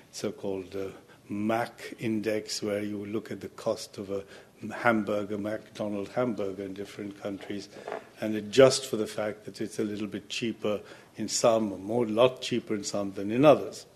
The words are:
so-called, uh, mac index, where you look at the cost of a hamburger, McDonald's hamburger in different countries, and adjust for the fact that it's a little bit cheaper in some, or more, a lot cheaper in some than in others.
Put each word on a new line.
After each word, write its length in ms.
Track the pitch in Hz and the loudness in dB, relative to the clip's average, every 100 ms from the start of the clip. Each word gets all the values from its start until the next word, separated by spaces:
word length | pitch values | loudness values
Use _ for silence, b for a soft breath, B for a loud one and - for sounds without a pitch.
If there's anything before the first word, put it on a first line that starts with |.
| B | B
so-called, 640 | - 107 - 101 95 90 98 | -8 -6 -6 -6 -6 -6 -8
uh, 120 | 95 - - B - | -8 -10 -20 B -8
mac 640 | 104 107 113 120 - - - | -2 0 0 0 -6 -14 -6
index, 640 | 110 110 107 107 107 - | -2 0 0 -2 -2 -4
where 200 | 107 101 | -2 -2
you 240 | 104 104 101 | -2 -6 -4
look 260 | 107 - | -6 -6
at 80 | 101 | -10
the 80 | 95 | -10
cost 480 | - - 107 - - | -6 -2 -2 -6 -10
of 140 | 98 | -6
a 120 | 101 - B B - 107 | -6 -6 B B -12 -10
hamburger, 640 | - 120 113 104 104 101 104 | 2 4 4 2 -2 -2 -4
McDonald's 760 | 104 107 - - 107 104 98 | -4 -6 -8 -6 -4 -4 -4
hamburger 520 | 120 123 101 98 95 | 0 0 0 -4 -4
in 100 | 98 | -8
different 480 | 95 98 - 101 98 | -8 -10 -10 -10 -8
countries, 480 | 104 98 - 101 - B B B B - | -8 -8 -8 -8 -8 B B B B -6
and 160 | 110 107 | -4 -2
adjust 500 | 104 113 131 127 - | 2 10 10 10 -2
for 120 | 110 | -2
the 100 | 104 | -2
fact 380 | - 107 101 - | -2 -4 -4 -10
that 160 | - | -8
it's 180 | 107 - | -8 -2
a 40 | |
little 240 | 110 104 104 | -2 -2 -6
bit 200 | 101 - | -8 -8
cheaper 540 | - 117 107 107 101 B B B - | -4 -4 -2 -2 -2 B B B -8
in 140 | 104 | -4
some, 420 | - 120 113 107 | 2 4 4 2
or 60 | 90 | -4
more, 260 | 98 117 113 | -2 0 2
a 40 | |
lot 320 | 107 127 - | 6 4 4
cheaper 340 | - 120 - 107 | -2 -2 -2 -4
in 80 | |
some 300 | 101 101 98 | -4 -4 -4
than 180 | 98 101 | -4 -2
in 140 | 120 151 | 6 8
others. 400 | 110 98 - - | 8 4 -10 -16